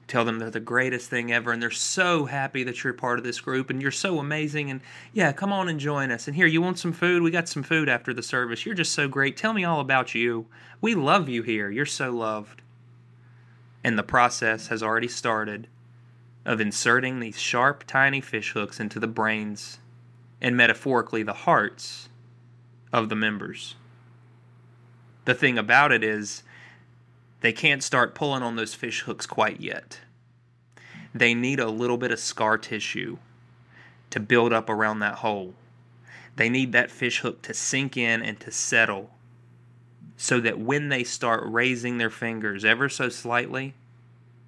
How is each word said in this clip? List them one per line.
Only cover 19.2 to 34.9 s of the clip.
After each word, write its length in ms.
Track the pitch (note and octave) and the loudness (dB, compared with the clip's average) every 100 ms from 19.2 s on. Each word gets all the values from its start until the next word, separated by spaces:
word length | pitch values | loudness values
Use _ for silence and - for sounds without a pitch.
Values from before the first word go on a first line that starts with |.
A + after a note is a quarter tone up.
| A2 G#2+ G#2 G#2 - - - - - - - - | 0 0 -4 -8 -14 -18 -20 -20 -20 -20 -20 -4
and 160 | B2 B2 | 0 4
metaphorically 680 | A#2 G#2+ C3+ A#2+ A2+ A2+ | 4 4 0 0 0 -4
the 100 | G#2+ | -4
hearts 720 | - - C#3 G#2 - - - - - - - - - - - - | -2 2 4 2 -4 -14 -16 -18 -20 -20 -20 -20 -20 -20 -20 -2
of 160 | A#2+ A2 | 0 0
the 60 | G#2+ | 0
members. 600 | G#2+ G2+ - - - - - - - - - _ _ - - - - - - - B2 | 0 -2 -8 -12 -14 -16 -20 -20 -20 -20 -20 _ _ -20 -20 -20 -20 -20 -20 -4 0
The 80 | |
thing 240 | B2 C3+ A#2+ | 2 4 2
about 340 | G#2+ B2+ D3 | 4 6 8
it 140 | A#2 A2 | 4 2
is, 380 | G#2+ G#2 - - - - - _ _ _ _ _ _ | -2 -6 -12 -16 -20 -20 -20 _ _ _ _ _ _
they 120 | A#2 | 0
can't 300 | A2+ D#3 C#3 | 2 2 2
start 320 | - C3 A2+ - | 2 2 2 0
pulling 260 | D3 C3 | -2 -2
on 140 | A#2+ A2+ | -4 -4
those 180 | A2 | -6
fish 280 | - A#2+ - | -6 -8 -6
hooks 260 | - - - | -6 -8 -6
quite 340 | - G#2+ - | 0 0 -2
yet. 380 | - - - - - _ _ _ _ _ _ - - - - | -8 -10 -12 -20 -20 _ _ _ _ _ _ -20 -20 -20 -14
They 220 | A#2 A#2+ A#2 | 2 2 4
need 240 | B2 C#3 | 0 0
a 100 | A2+ | -2
little 280 | A2 B2 A#2+ | 0 0 0
bit 140 | B2 | 0
of 80 | A2 | -2
scar 380 | - - A2 A2 | -4 0 2 2
tissue 600 | - G#2+ - G2+ F#2 - - _ _ _ _ - - - _ | -2 -6 -6 -6 -8 -10 -16 _ _ _ _ -20 -20 -20 _
to 100 | A2 | -6
build 320 | G#2 A#2+ A#2 | 4 6 6
up 180 | A2+ A2 | 4 2
around 300 | G#2+ G#2+ | 2 2